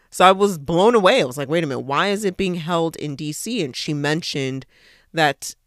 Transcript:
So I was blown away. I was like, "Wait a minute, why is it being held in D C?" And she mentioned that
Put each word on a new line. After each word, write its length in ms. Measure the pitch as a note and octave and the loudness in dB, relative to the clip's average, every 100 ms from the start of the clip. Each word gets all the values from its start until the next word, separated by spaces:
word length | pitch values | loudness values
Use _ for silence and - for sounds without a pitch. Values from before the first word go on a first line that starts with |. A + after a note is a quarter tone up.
| _ | _
So 160 | - | 4
I 80 | F#3 | 4
was 240 | F#3+ G3+ F3 | 6 2 0
blown 380 | - E3+ G#3 | -2 4 4
away. 260 | A#3+ F#3 B3+ | 6 6 4
I 60 | C#3+ | 2
was 100 | B2+ | -2
like, 120 | C3 | -2
"Wait 140 | E3 | -2
a 40 | D#3+ | -2
minute, 140 | B2 | -4
why 280 | A#2+ C#3 F#3 | -2 0 0
is 160 | G3+ | 0
it 140 | G#3 F3+ | -2 -2
being 160 | F#3+ | -2
held 420 | F3 D#3 E3+ E3 - | -4 -2 -2 -2 -4
in 200 | D3 C#3+ | -8 -8
D 160 | D3 | -8
C?" 300 | D3 - A#3+ | -8 -6 -6
And 140 | D3+ - | -6 -6
she 160 | - | -6
mentioned 720 | D3 C#3+ D#3 - D3 C3+ C3 C3 _ _ _ _ | -4 -2 -2 -4 -6 -6 -6 -12 _ _ _ _
that 420 | D#3+ D#3 C#3 - - | 0 0 0 -8 -16